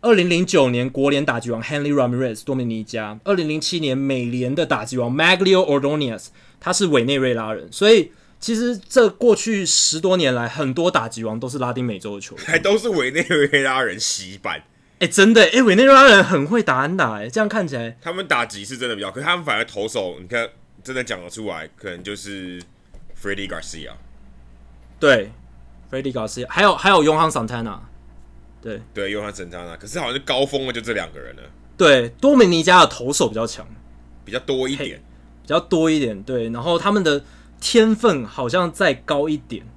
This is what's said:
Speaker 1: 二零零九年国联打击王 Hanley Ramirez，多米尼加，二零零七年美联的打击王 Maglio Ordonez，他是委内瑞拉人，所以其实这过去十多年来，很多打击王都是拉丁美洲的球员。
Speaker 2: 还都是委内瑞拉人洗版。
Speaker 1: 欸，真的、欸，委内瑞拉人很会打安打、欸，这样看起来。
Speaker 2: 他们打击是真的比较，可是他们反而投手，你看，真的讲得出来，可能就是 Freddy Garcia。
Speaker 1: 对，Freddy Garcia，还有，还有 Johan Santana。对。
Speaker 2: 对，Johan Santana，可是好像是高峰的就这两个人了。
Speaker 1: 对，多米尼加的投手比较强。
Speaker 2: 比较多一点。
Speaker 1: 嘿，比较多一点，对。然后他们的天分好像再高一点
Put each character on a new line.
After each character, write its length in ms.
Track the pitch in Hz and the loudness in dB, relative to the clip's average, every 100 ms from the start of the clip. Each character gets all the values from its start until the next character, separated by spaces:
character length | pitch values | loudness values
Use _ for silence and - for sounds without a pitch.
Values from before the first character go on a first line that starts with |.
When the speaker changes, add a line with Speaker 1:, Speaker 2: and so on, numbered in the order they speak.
Speaker 1:
二 140 | 233 | 4
零 140 | 214 175 | 4 4
零 160 | 175 | 0
九 260 | 185 180 131 | 2 2 2
年 200 | 120 127 | 0 -4
国 180 | 135 139 | -2 0
联 160 | 143 | 0
打 140 | 147 117 | -2 -4
击 140 | 120 | -4
王 100 | 113 | -8
Hanley 320 | 113 147 143 | -6 -4 -2
Ramirez， 480 | 143 123 123 127 107 | 0 0 0 -4 -6
多 100 | - | -6
米 120 | 131 | -4
尼 180 | 123 113 | -4 -6
加， 380 | 104 113 107 110 | -8 -10 -10 -10
二 120 | 190 | -2
零 140 | 196 151 | -2 -2
零 120 | 156 | -4
七 180 | 151 175 | -4 -4
年 180 | 151 131 | -2 -2
美 280 | 139 131 | -2 -2
联 280 | 120 123 123 | -4 -4 -4
的 140 | 147 151 | -2 -2
打 180 | 127 | -2
击 140 | 110 127 | -4 -4
王 160 | 120 | -2
Maglio 500 | 135 170 185 196 185 | 2 2 4 4 4
Ordonez， 640 | 170 143 139 151 135 107 - _ _ _ | 4 2 0 -2 -4 -6 -14 _ _ _
他 140 | - | -6
是 140 | 180 190 | -2 2
委 180 | 139 | 2
内 100 | 117 | 2
瑞 180 | 139 131 | 0 0
拉 180 | 117 110 | -2 -4
人， 180 | 110 80 | -8 -10
所 180 | - 208 | 0 4
以 220 | 226 156 _ _ _ | 4 4 _ _ _
其 160 | - 226 | -6 -2
实 200 | 240 226 | -2 -4
这 320 | - - 220 | 0 2 2
过 280 | - 240 202 | 4 2 2
去 280 | 220 208 | 0 -2
十 360 | 170 - - 160 | 0 0 0 0
多 160 | 185 185 | 0 2
年 180 | 143 | 2
来， 140 | 123 117 | 0 -4
很 260 | 127 139 | -4 -4
多 160 | 127 170 | 0 0
打 180 | 175 113 | 0 -4
击 140 | 113 | -8
王 160 | 113 113 | -8 -6
都 100 | 127 | -8
是 100 | 139 | -6
拉 140 | 123 | -6
丁 120 | 127 | -4
美 120 | 123 98 | -6 -6
洲 200 | 107 101 | -10 -12
的 40 | |
球 140 | - | -14
员。 100 | - | -14
Speaker 2:
还 140 | - 165 | -2 -2
都 180 | 196 208 | 0 0
是 120 | 226 | 0
委 240 | 180 127 | -2 -2
内 120 | 147 - | -2 0
瑞 340 | 160 139 143 | 0 2 2
拉 180 | 135 131 | 0 0
人 200 | 120 92 | -2 -4
洗 360 | - - 95 98 | -6 -8 -10 -12
版。 220 | 101 76 _ _ _ _ | -10 -10 _ _ _ _
Speaker 1:
欸， 60 | 175 | -2
真 280 | - 196 | 4 6
的、 80 | 226 | 6
欸， 180 | 175 233 | 6 6
委 140 | 240 | 4
内 100 | 185 | 6
瑞 80 | 269 | 8
拉 140 | 269 269 | 10 10
人 160 | 202 | 8
很 220 | 127 170 139 | 6 0 0
会 160 | 240 | 0
打 160 | - 131 | 0 0
安 180 | 143 185 | 0 0
打、 200 | 131 104 | -2 -2
欸， 120 | 110 | -6
这 100 | 165 | -4
样 80 | 214 | -2
看 220 | 214 175 | -2 -4
起 80 | 131 | -6
来。 220 | 117 117 | -10 -12
Speaker 2:
他 140 | 170 | -10
们 120 | 180 175 | -10 -2
打 200 | 135 117 | -2 -2
击 180 | 104 | -8
是 140 | 104 127 | -12 -8
真 100 | 123 | -6
的 80 | 107 | -6
比 60 | |
较， 80 | 101 | -8
可 100 | 107 | -8
是 60 | 151 | -6
他 100 | 175 | -6
们 80 | |
反 100 | 151 | -2
而 80 | 107 | -4
投 240 | 113 107 110 | -4 -6 -6
手， 300 | 120 92 82 | -4 -6 -10
你 80 | 90 | -8
看， 220 | 120 117 _ _ - | -6 -6 _ _ -20
真 140 | - 131 | -10 -8
的 80 | |
讲 180 | 120 98 | -8 -10
得 60 | 87 | -12
出 180 | - 107 | -12 -10
来， 200 | 80 78 - | -10 -12 -14
可 140 | 101 | -14
能 120 | 87 | -12
就 140 | 92 101 | -12 -12
是 420 | 101 98 92 90 90 _ _ - - - | -12 -12 -12 -14 -18 _ _ -20 -18 -12
Freddy 240 | 98 101 98 | -8 -8 -8
Garcia。 440 | 85 - 82 65 57 - - - - - - - - - - | -10 -12 -14 -16 -18 -20 -20 -20 -20 -20 -20 -20 -20 -20 0
Speaker 1:
对， 340 | 147 123 101 113 - - - - - | 4 4 0 -14 -20 -20 -20 -20 -12
Freddy 200 | 131 135 | -8 -8
Garcia， 360 | 123 110 - 123 | -6 -8 -10 -8
还 140 | - | 2
有， 120 | 202 | 2
还 140 | 175 196 | 2 4
有 160 | 190 | 4
Johan 260 | 151 156 160 | 4 4 2
Santana。 500 | 143 110 120 113 101 - - - - - - - - | 0 -4 -6 -8 -10 -16 -20 -20 -20 -20 -20 -20 -18
对。 180 | 113 101 113 | -14 -14 -14
Speaker 2:
对， 200 | - 98 | -8 -6
Johan 160 | 104 104 | -6 -8
Santana， 440 | 95 87 87 87 82 | -12 -14 -14 -16 -16
可 100 | 104 | -12
是 120 | 143 | -8
好 80 | 131 | -6
像 80 | |
是 60 | 131 | -8
高 260 | 135 131 135 | -2 0 0
峰 200 | 139 131 | -2 -6
的 60 | |
就 80 | 120 | -8
这 140 | 117 | -6
两 180 | 104 85 | -6 -6
个 80 | 76 | -12
人 160 | 62 65 | -18 -20
了。 60 | 65 - - - | -20 -20 -20 2
Speaker 1:
对， 320 | 170 135 117 - | 6 6 4 2
多 160 | 269 | 4
米 120 | 277 202 | 8 6
尼 160 | 170 | 6
加 180 | 160 180 | 6 6
的 60 | 160 | 6
投 260 | - 123 | 2 -6
手 160 | 147 117 | -2 -2
比 60 | |
较 120 | 107 113 | -2 -6
强。 220 | - - 110 - - - - | -6 -16 -20 -20 -20 -20 -20
Speaker 2:
比 80 | - | -12
较 60 | 117 | -10
多 280 | - 131 131 | -4 -4 -4
一 80 | |
点。 140 | 139 139 | -6 -10
Speaker 1:
嘿， 140 | - - - - - | -12 -20 -20 -20 -20
比 60 | - | -2
较 120 | 156 | -2
多 300 | - 170 160 | 0 0 2
一 80 | 156 | 2
点， 240 | 127 101 | -2 -6
对。 260 | 107 127 113 | -6 -6 -4
然 140 | 117 | -6
后 160 | 143 170 | -2 0
他 120 | 190 | 2
们 140 | 208 | 2
的 180 | 165 143 - - - - | 2 0 -4 -20 -20 -10
天 340 | - 233 220 | 2 4 4
分 300 | 214 233 151 | 4 2 0
好 240 | 107 - 123 | -6 -6 -2
像 240 | 180 175 | 0 -2
再 220 | - 185 | 0 0
高 340 | 131 - 143 151 | 0 -2 -2 -2
一 80 | 151 | -4
点 260 | - 110 - | -8 -16 -16